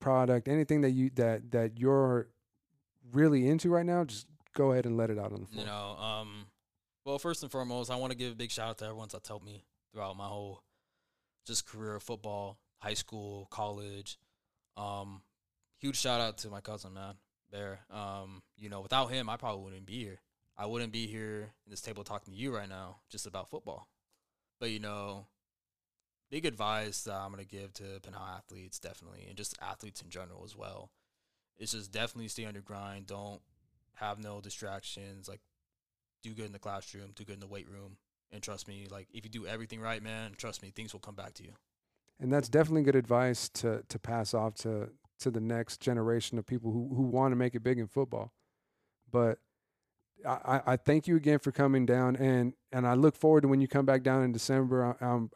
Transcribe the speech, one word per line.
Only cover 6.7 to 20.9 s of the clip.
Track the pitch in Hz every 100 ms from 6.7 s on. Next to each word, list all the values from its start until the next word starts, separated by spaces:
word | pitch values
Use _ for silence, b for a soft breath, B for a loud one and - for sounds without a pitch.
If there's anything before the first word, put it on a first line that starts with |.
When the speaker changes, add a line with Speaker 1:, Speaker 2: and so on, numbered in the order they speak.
| _ _ _
Speaker 2:
well, | 139 139
first | 170 165
and | 139
foremost, | 135 123 123 117
I | 123
wanna | 131
give | 123 123
a |
big | 113 120
shout | - 113
out | 110
to | 110
everyone | 110 107
that's | 92 -
helped | 107
me | 104 104 _ _ _
throughout | 107 98 95
my | 101
whole | 104 101 95 _ _ _ _ _ _ _ _ -
just | 117 -
career | 110 107 104
of |
football, | - 113 107 101 101 101 _ _
high | 107
school, | 107 - 113 104 101 98
college. | - 104 101 101 101 101 - _ _ _ _ _ -
Um, | 101 101 98 98 _ _ _ _ _ _
huge | 139 131
shout | 131 120
out | 113 104
to | 110
my | 101
cousin, | 104 107 95
man, | 95 95 98 _ _ _
Bear. | 101 101 95 _
Um, | 101 101 98 95 95 _ _
you | 104
know, | 101
without | 98 131 123
him, | 131 113
I | 117
probably | 123 101
wouldn't | 95 95 92
be | 113
here. | 107 92 _ _ _ -
I | 104
wouldn't | 117 117